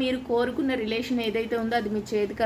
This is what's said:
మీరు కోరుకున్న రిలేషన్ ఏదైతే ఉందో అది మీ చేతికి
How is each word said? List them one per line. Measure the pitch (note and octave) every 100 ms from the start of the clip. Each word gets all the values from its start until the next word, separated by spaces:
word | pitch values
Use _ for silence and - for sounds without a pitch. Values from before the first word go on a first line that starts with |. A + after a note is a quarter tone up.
మీరు | C4 B3+ B3+
కోరుకున్న | A#3+ B3+ B3+ C4+ B3
రిలేషన్ | G#3+ A3+ B3 A#3+ A3+
ఏదైతే | A3 A3+ A#3
ఉందో | A3+ A#3+
అది | G#3 G#3+
మీ | G#3
చేతికి | G#3+ G3+ G#3+